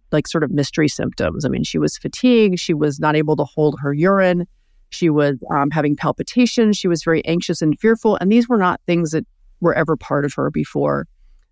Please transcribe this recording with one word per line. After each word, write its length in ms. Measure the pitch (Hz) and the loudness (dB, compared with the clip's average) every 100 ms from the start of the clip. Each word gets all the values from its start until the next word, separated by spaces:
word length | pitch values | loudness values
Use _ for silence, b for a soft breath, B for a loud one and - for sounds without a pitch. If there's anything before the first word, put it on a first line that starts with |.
| _ | _
like, 160 | 151 - | -2 -2
sort 160 | 165 | -2
of 80 | 143 | -2
mystery 360 | 143 139 - 151 | -2 -2 0 -2
symptoms. 560 | - 120 - 156 - | -2 -6 -4 -4 -2
I 60 | 135 | -4
mean, 140 | 127 | -4
she 160 | - 156 | -4 -2
was 180 | 151 - | -2 -4
fatigued. 640 | 156 - 254 233 208 180 | -10 -2 2 4 2 0
She 160 | - 156 | -2 -2
was 240 | 151 143 | -2 0
not 160 | 151 151 | 0 0
able 200 | 156 151 | 0 -2
to 80 | |
hold 340 | 147 - 151 147 | -2 0 0 0
her 120 | 143 | -4
urine. 540 | 147 180 196 185 180 175 _ _ _ _ | 0 2 4 2 0 -4 _ _ _ _
She 180 | - 170 | -2 0
was, 260 | 151 143 135 - | 2 2 0 -2
um, 200 | 147 143 | 0 0
having 240 | 156 147 147 | 0 0 0
palpitations. 840 | 165 - - 247 247 - 220 208 | -2 -4 -2 0 2 2 2 2
She 100 | 185 | 0
was 160 | 170 | 0
very 220 | - 160 - | 0 0 0
anxious 360 | 170 - 170 | -2 -2 -2
and 160 | 160 147 | 0 2
fearful. 360 | 220 226 220 202 | 2 2 2 0
And 140 | 185 | 2
these 160 | 233 233 | 2 4
were 120 | 233 | 2
not 200 | 180 - - | 2 0 -2
things 260 | 170 160 | 0 0
that 140 | 156 - _ _ - | -2 -6 _ _ -2
were 140 | 170 | 0
ever 240 | - 156 156 | 2 0 -2
part 260 | - 143 | -2 -2
of 100 | 143 - | -2 -2
her 160 | 139 | -4
before. 560 | 156 147 143 143 143 - _ - - _ | -4 -4 -2 -2 -2 -6 _ -20 -20 _